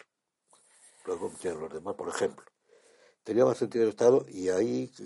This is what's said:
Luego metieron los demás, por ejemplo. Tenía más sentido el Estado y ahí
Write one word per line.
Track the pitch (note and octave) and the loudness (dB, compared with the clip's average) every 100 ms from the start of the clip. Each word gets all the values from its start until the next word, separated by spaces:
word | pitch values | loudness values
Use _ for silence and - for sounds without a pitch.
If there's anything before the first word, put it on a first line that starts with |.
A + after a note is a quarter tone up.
| - _ _ _ _ _ _ _ _ _ - | -20 _ _ _ _ _ _ _ _ _ -8
Luego | E2+ G#2 | -6 -6
metieron | - F#2 D#2 | -8 -8 -8
los | D#2+ | -8
demás, | D#2 F#2 G2 | -10 -10 -8
por | - | -6
ejemplo. | - F#2+ - - _ _ _ _ _ _ _ | -2 -4 -4 -20 _ _ _ _ _ _ _
Tenía | - G#2+ C3 | -2 2 4
más | A#2 | 2
sentido | A#2+ A#2 | -2 0
el | A2 | 0
Estado | G2+ A#2 C3+ - | 4 6 6 2
y | F#2+ F2+ | -6 -2
ahí | F#2 A#2+ B2+ B2 - | 0 0 -2 -6 -10